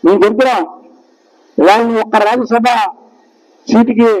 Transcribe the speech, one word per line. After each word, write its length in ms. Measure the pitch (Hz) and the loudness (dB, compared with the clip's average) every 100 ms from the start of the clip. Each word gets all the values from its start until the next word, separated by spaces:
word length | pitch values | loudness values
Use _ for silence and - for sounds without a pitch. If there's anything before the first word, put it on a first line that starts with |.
మేము 160 | 160 202 | 2 2
చెప్తున్నాం, 400 | 262 220 262 220 160 - - _ _ _ _ _ _ - | 0 0 -2 -2 -6 -14 -20 _ _ _ _ _ _ 0
ఇవాళ 180 | 165 214 233 | 2 2 0
నువ్వు 140 | 226 220 | -4 -2
ఒక్క 100 | 220 208 | -2 0
రాజ్యసభ 400 | 247 226 233 240 240 202 - _ _ _ _ _ _ - | -2 -2 -2 0 -2 -4 -8 _ _ _ _ _ _ -2
సీటుకి 420 | 220 233 220 233 202 | 0 0 2 0 0